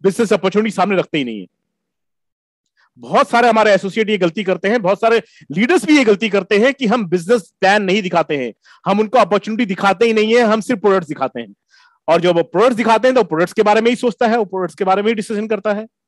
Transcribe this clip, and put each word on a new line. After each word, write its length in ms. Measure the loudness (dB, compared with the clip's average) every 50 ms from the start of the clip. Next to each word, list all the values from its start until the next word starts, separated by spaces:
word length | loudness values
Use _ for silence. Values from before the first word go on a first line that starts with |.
| -2
बिजनेस 300 | -2 0 0 0 0 0
अपॉर्चुनिटी 380 | 0 0 -2 -2 -2 -2 -2
सामने 260 | -2 -2 -2 0 0
रखते 220 | -2 -2 -2 -4 -6
ही 60 | -4
नहीं 160 | -4 -8 -12
है। 60 | -14 -16 _ _ _ _ _ _ _ _ _ _ _ _ _ _ _ _ _ _ _ _ _ _ _ _ _ _ _ _ _ -20
बहुत 320 | -12 -2 0 0 0 2
सारे 180 | 2 2 2 4
हमारे 240 | 4 4 4 4 4
एसोसिएट 380 | 2 0 -2 -4 -4 -2 -2
ये 80 | -2 0
गलती 260 | 0 -2 -2 -4 -4
करते 240 | -4 -4 -2 -2 -2
हैं, 140 | -2 0 0
बहुत 180 | -2 -2 0
सारे 220 | 0 0 0 0 -2 _ _ -20 -16 -8
लीडर्स 340 | -4 -2 0 2 2 0 2
भी 140 | 2 2 4
ये 60 | 4
गलती 240 | 4 2 2 0 -2
करते 300 | -2 -2 -2 0 0 2
हैं 160 | 2 2 0
कि 120 | 0 -2
हम 200 | -2 0 -2 -2
बिजनेस 480 | -2 -4 -4 -2 0 -2 -2 -2 _ _ -2
प्लान 220 | 0 2 2 2 0
नहीं 200 | 0 -2 -2 -2
दिखाते 340 | -2 -2 -2 -2 0 -2
हैं, 160 | -4 -4 -6 -8 _ _ _ -20 _ -4
हम 140 | -2 0 0
उनको 180 | 0 2 2 2
अपॉर्चुनिटी 480 | 2 2 0 -2 -2 -4 -4 -4 -4
दिखाते 400 | -4 -4 -2 0 -2 0 2 0
ही 60 | 0 2
नहीं 220 | 0 0 2 2
है, 80 | 2 2
हम 180 | 2 0 0
सिर्फ 200 | -2 -4 -4 0
प्रोडक्ट्स 280 | 0 2 2 0 -2 -4
दिखाते 320 | -8 -6 -6 -6 -6 -8
हैं। 140 | -14 -14 -16 _ _ _ _ _ _ _ _ _ -2 0
और 120 | 0 2
जब 160 | 2 2 2
वो 60 | 0 0
प्रोडक्ट्स 340 | -2 0 0 2 2 2
दिखाते 320 | 0 0 2 2 2 2 2
हैं 60 | 2
तो 100 | 2 0
प्रोडक्ट्स 280 | 0 0 -4 -4 -2 0
के 100 | 0 2
बारे 180 | 2 2 2
में 100 | 2 0
ही 60 | 0
सोचता 300 | 0 -2 -4 -2 -2 -2
है, 100 | 0 0
वो 80 | 0 -2
प्रोडक्ट्स 300 | -4 -4 -6 -6 -6 -6
के 100 | -4 -2
बारे 180 | 0 0 0 0
में 60 | -2
ही 60 | -2
डिस्कशन 320 | -4 -4 -6 -6 -6 -4
करता 260 | -4 -6 -4 -2 -4 -4
है, 140 | -4 -6 -12 _ _ _